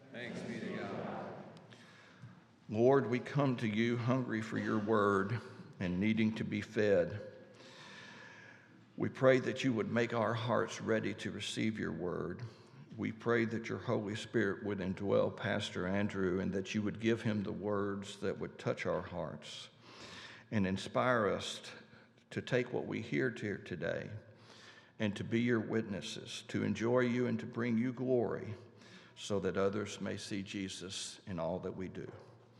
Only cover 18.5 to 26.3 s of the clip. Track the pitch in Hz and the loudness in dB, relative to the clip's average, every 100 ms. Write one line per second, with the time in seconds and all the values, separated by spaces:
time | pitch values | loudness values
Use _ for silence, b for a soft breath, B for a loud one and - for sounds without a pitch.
18.5 | - - - 92 82 90 87 80 - - | -4 -2 0 0 0 -2 -6 -6 -8 -12
19.5 | - - B B B B B B B B | -14 -14 B B B B B B B B
20.5 | 110 92 95 - 127 123 123 98 85 - | 2 2 2 0 2 4 4 4 2 -4
21.5 | - - - B B B _ - 104 - | -8 -12 -16 B B B _ -8 -6 0
22.5 | 127 123 - 104 104 110 143 131 110 107 | 0 0 -2 -2 -4 -2 0 0 -2 -6
23.5 | 92 - 82 85 82 - 107 - B B | -6 -8 -4 -2 -4 -6 -12 -14 B B
24.5 | B B B B - 107 98 95 113 120 | B B B B -4 -2 -2 0 2 4
25.5 | 117 - 113 110 92 - - - | 2 2 -2 -2 -6 -6 -10 -10